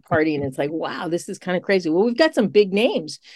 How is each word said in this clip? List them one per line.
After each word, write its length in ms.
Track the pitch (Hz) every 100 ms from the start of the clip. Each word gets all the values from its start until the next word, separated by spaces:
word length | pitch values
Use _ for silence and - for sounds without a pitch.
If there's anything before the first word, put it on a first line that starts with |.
| -
party, 280 | 165 156 147
and 80 |
it's 120 | 139 135
like, 120 | 143
wow, 380 | 160 160 123 175
this 200 | 170 -
is 120 | 185
kinda 180 | 180 180
crazy. 300 | - 190 170
Well, 140 | 165
we've 120 | 233 233
got 200 | 320 311
some 100 | 196
big 240 | 208 202
names 460 | 196 247 349 151 - -